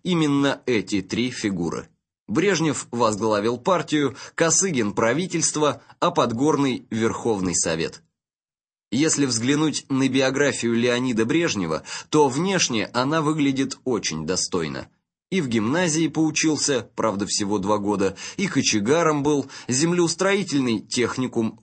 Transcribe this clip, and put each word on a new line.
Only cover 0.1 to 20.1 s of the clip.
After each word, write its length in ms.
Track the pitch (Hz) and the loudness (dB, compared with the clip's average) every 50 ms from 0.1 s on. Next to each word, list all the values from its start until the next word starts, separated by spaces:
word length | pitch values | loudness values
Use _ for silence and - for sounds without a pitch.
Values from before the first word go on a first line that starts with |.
| 180 165 156 147 143 143 139 139 123 - - | 0 2 2 2 2 2 2 2 0 0 -2
эти 380 | 127 123 104 90 85 107 98 92 | -2 0 0 0 -2 -2 -4 -4
три 280 | - - 107 120 127 123 | -2 -2 -2 -2 -2 -4
фигуры. 560 | - - 104 95 82 85 80 - 62 - - _ _ _ _ _ _ _ - | -4 -4 -4 -2 -2 -4 -4 -4 -6 -10 -12 _ _ _ _ _ _ _ -4
Брежнев 580 | 101 151 180 202 190 147 165 151 123 - - - - | -2 0 2 2 2 2 0 0 -2 -4 -6 -8 -4
возглавил 680 | 120 120 110 107 98 107 110 107 104 104 113 123 117 | 0 0 0 0 0 0 0 0 0 0 0 -2 -2
партию, 560 | - 190 185 165 151 - 156 151 143 131 120 - - - - | 0 0 0 2 0 0 0 0 0 0 -2 -6 -14 -8 -2
Косыгин 560 | - 165 165 - - 190 196 160 123 107 104 92 | 0 2 2 2 2 2 0 0 0 0 0 0
правительство, 920 | - 113 113 123 156 185 - - 165 151 - - 151 151 143 120 - - - - - | 0 2 2 2 0 -2 -2 -2 -2 -2 -2 -2 0 0 0 -2 -4 -8 -20 -6 -2
а 140 | 151 175 170 | -2 0 2
Подгорный 760 | 160 131 117 113 117 139 156 151 135 139 135 120 95 - - | 2 0 0 0 2 2 2 2 4 2 0 0 -2 -6 -6
Верховный 640 | 113 110 113 110 98 - - 120 110 98 92 90 85 | -2 0 0 0 0 0 -2 -2 0 0 0 -2 -2
Совет. 480 | - - 90 82 80 78 67 - - _ _ _ _ _ _ _ _ _ _ _ _ _ _ _ _ _ _ - | 0 0 0 0 -2 -2 -4 -6 -10 _ _ _ _ _ _ _ _ _ _ _ _ _ _ _ _ _ _ 0
Если 340 | 127 156 156 - 135 143 | 0 2 2 2 2 0
взглянуть 580 | 131 117 110 117 127 147 147 156 156 120 - - - | 0 0 0 0 0 2 2 2 0 -2 -4 -4 -2
на 200 | 135 131 135 127 | 0 0 2 2
биографию 680 | 123 135 135 135 135 131 147 139 113 - - 117 117 | 2 2 2 2 2 2 2 0 0 0 0 0 2
Леонида 500 | 117 120 123 120 120 127 131 120 107 110 | 2 2 2 2 2 0 0 0 0 0
Брежнева, 580 | 120 147 165 170 156 - 104 90 80 78 76 - - - - - - | 2 2 0 0 0 -2 -2 -4 -4 -4 -6 -6 -8 -14 -14 -6 0
то 200 | - 151 147 135 | 2 4 4 4
внешне 580 | 123 143 175 196 196 170 - - 123 107 98 - - | 2 0 0 0 0 0 0 0 0 -2 -2 -2 0
она 260 | 120 127 139 160 165 | 0 0 0 0 0
выглядит 600 | 151 147 156 160 143 139 135 131 135 - - - - | 0 0 0 2 2 0 2 0 -2 -4 -6 -6 -4
очень 440 | 131 120 98 - - 80 80 78 | -2 -2 -2 -2 -4 -6 -4 -4
достойно. 600 | 78 92 90 - - - 90 82 73 67 65 - - _ _ _ _ _ _ _ - | -4 -2 -2 -2 -2 -2 -2 -2 -4 -6 -8 -10 -14 _ _ _ _ _ _ _ -4
И 120 | 185 190 | -2 -2
в 80 | 151 123 | 0 0
гимназии 580 | 113 113 104 113 143 175 185 170 147 156 160 | 0 0 0 2 2 2 0 0 0 0 0
поучился, 840 | 147 147 156 160 156 147 - - 156 151 139 - 143 139 120 - - _ | 0 0 0 0 0 0 0 0 0 0 0 0 0 0 -2 -2 -6 _
правда, 320 | - 110 110 98 98 104 | -2 0 0 0 0 -2
всего 320 | 101 - - 104 98 104 101 | -2 -2 -2 -2 0 -2 0
два 200 | 92 101 107 104 | 0 0 0 0
года, 380 | 101 101 104 95 98 95 92 - - - - | 0 0 0 0 0 -2 -2 -4 -10 -12 -6
и 100 | - 196 | -4 -4
кочегаром 760 | 180 - 139 - - 110 104 98 117 147 170 170 160 151 143 139 | -2 0 0 0 2 0 0 2 2 2 4 4 2 2 2 0
был, 220 | 147 151 139 127 - - - - | 0 0 0 -2 -4 -10 -12 -6
землеустроительный 1120 | - 123 127 160 170 175 175 170 165 | -4 -2 0 0 2 2 2 2 2